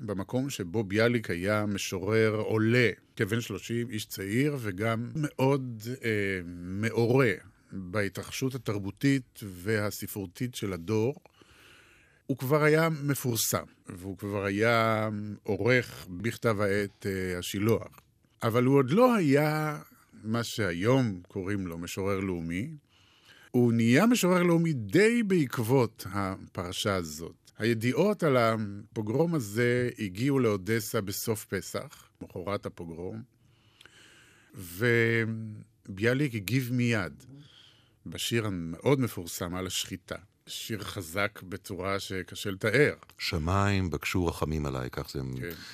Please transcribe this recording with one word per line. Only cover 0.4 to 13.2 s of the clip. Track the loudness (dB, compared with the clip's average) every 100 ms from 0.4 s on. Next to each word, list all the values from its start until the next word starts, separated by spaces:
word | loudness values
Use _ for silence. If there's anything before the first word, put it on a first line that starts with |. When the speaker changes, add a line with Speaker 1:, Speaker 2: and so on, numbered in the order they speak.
| -4
Speaker 1:
שבו | -6 -4 -4
ביאליק | 0 4 4 2 0
היה | -2 0 0 0
משורר | -2 -4 -4 0 4 4
עולה, | 2 0 2 4 6 4 2 _ -4
כבן | -2 -2
שלושים, | -4 -8 -6 -6 -4
איש | -8 -8
צעיר, | -8 -2 0 0 -2
וגם | -6 -2 -2 -2 -4
מאוד, | -4 -4 0 2 2 -2 -8 -10 -6
אה, | -2 0 0 -2 -6 -10
מעורה | -6 -2 0 2 4 6 4 2 -6 _ _
בהתרחשות | -12 -6 -2 -2 -4 -10 -6 -4
התרבותית | -4 -6 -4 -6 0 2 2 0 -14
והספרותית | -14 -8 -2 0 0 -4 -8 -8 -8 -6 -6
של | -4 -4
הדור, | -4 0 0 0 -2 -12 _ _ -20 -20 -20 -20 _ _ _ -6
הוא | -4
כבר | 2 4
היה | 6 6 4
מפורסם, | 0 -2 0